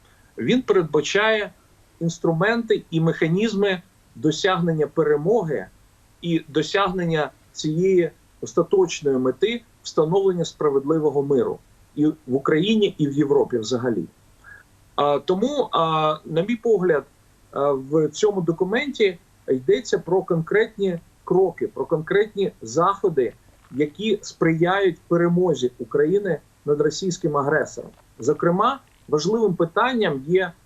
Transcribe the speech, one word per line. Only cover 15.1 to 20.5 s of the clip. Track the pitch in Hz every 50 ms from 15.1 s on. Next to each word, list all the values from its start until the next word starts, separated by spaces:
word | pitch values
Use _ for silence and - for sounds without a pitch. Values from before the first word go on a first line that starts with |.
| 147 139
тому, | - - 185 190 226 269 294 277 226 -
а, | - 156 165 165 156 156 156 156 156 - -
на | - 156 160
мій | 180 214 240
погляд, | 226 - 233 220 185 180 180 160 139 123 - _ _ _ _ _ _ _ _
а, | - - 139 147
в | 139 131 135 135 147 160 151 151
цьому | - - 214 208 196 190
документі | 165 170 165 - 185 185 214 254 294 285 254 - 214 190 175 - _ _ _ _ _ -
йдеться | 135 127 127 156 202 254 - - - 180
про | - - 175 190
конкретні | 170 - 180 165 160 -